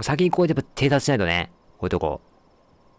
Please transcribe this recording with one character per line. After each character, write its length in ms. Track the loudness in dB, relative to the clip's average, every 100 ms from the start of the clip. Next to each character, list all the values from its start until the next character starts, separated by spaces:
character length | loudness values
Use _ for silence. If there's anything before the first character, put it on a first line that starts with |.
先 240 | -4 0
に 60 | 0
こ 120 | 2
う 40 | 0
や 60 |
っ 20 |
て 60 | 0
や 20 |
っ 40 | -4
ぱ 60 | -2
偵 60 | 2
察 140 | 2
し 80 | 2
な 60 | 0
い 20 |
と 80 | 2
ね、 240 | 0 -4 _ _ -8
こ 60 |
う 20 | -4
い 20 |
う 20 |
と 80 | -2
こ。 240 | -2 -4 _ _ _ _ _ _ _